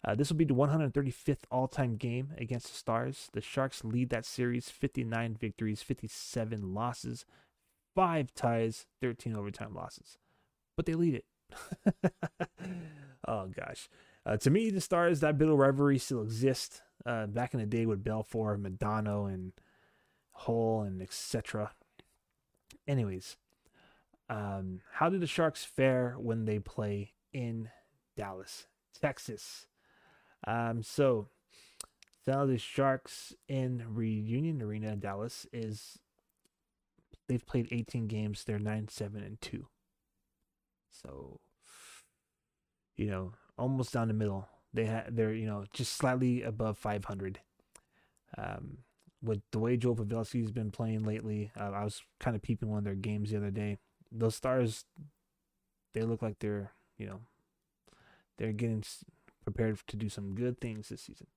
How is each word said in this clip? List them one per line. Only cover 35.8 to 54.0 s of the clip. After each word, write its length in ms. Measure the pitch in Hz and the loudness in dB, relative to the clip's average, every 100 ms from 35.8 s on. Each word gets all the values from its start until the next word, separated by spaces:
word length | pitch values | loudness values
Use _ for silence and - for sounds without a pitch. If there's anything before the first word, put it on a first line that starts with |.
| - - _ _ _ _ _ _ _ _ _ _ _ - - | -10 -20 _ _ _ _ _ _ _ _ _ _ _ -20 -2
they've 180 | 127 - | -2 0
played 220 | 127 117 | 0 0
eighteen 380 | 120 110 127 110 | -2 -2 -2 -2
games. 340 | 110 107 101 | 0 -2 -4
They're 160 | - 104 | -4 -2
nine 300 | 104 107 107 | 0 -2 -4
seven 340 | - 101 104 | -6 -6 -6
and 180 | 101 107 | -10 -12
two. 280 | - - - _ _ _ _ _ _ _ _ _ _ _ _ | -10 -10 -12 _ _ _ _ _ _ _ _ _ _ _ _
So, 480 | - - 67 67 - _ _ _ - - - _ _ _ _ _ _ _ _ _ - | -20 -16 -14 -14 -16 _ _ _ -20 -20 -20 _ _ _ _ _ _ _ _ _ -4
you 100 | 104 | -2
know, 260 | 95 92 110 _ - | 0 -4 -10 _ -4
almost 360 | 131 131 120 | 0 0 0
down 160 | 123 113 | 0 0
the 60 | |
middle. 340 | 107 107 98 98 _ _ | 2 0 -2 -8 _ _
They 120 | 113 110 | -2 0
ha-, 180 | 113 - | -2 -2
they're, 240 | 117 110 | 0 0
you 140 | 110 110 | 0 -2
know, 180 | 104 101 | -4 -6
just 240 | - 127 - | -6 -4 0
slightly 460 | 135 127 127 123 | 2 4 4 2
above 340 | 113 110 110 104 | 0 -2 -2 -2
five 280 | 107 104 | -2 -2
hundred. 360 | 98 101 95 101 _ _ _ - _ _ _ _ _ - | -4 -6 -6 -6 _ _ _ -20 _ _ _ _ _ -10
Um, 420 | - - - 139 - _ - _ | -8 -8 -10 -12 -18 _ -20 _
with 200 | 113 107 - | -2 -2 -2
the 60 | 110 | 0
way 180 | 113 123 | 2 4
Joe 180 | 123 | 4
Pavelski's 560 | 113 104 113 110 120 110 | 2 0 -2 0 0 0
been 200 | 117 107 | -2 -4
playing 340 | - 113 110 | -2 0 2
lately, 480 | 107 107 110 104 104 - | 0 -2 -2 -2 -4 -4
uh, 120 | 101 | -4
I 140 | 98 | -2
was 180 | 104 - - _ | -4 -4 -16 _
kinda 200 | - 110 | -2 -2
peeping 280 | - 113 110 | 0 -2 0
one 100 | 107 | 0
of 60 | |
their 100 | 104 | 0
games 360 | 98 104 104 104 | -2 -2 -2 0
the 60 | 107 | 0
other 140 | 101 | 0
day. 280 | 98 104 101 _ _ | -2 -2 -4 _ _